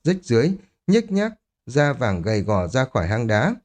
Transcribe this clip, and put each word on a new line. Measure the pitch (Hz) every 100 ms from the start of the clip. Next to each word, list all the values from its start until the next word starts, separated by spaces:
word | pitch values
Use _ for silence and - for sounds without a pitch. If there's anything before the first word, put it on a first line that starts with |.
rách | 156 185
rưới, | - 113 151 190 - _ -
nhếch | 220 233
nhác, | 196 220 - _ _ -
da | 135 147
vàng | 135 117 90
gầy | 90 107
gò | 101 101 87
ra | 131 131
khỏi | 104 85
hang | 110 117
đá. | 107 160 247